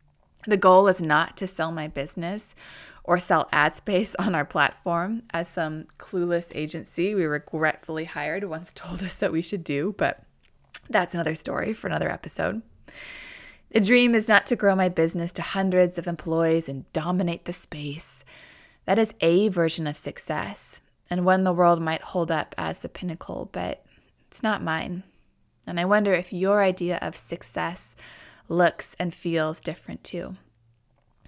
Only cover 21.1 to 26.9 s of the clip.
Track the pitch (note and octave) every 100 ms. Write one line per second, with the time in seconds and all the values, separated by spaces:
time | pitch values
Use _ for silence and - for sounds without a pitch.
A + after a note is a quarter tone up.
21.1 | F3+ F3 F#3+ F#3 F3 F3 E3+ E3 D#3+ -
22.1 | F3+ E3 D#3+ - - E3 E3 - - F3+
23.1 | D#3+ - - - F3 - - _ _ _
24.1 | _ _ - A3 G#3 E3+ D#3+ - F3 -
25.1 | _ _ _ _ _ - F3 F3+ G#3 G3+
26.1 | F3 F3+ F3+ F#3+ G#3 F#3+ F#3 F3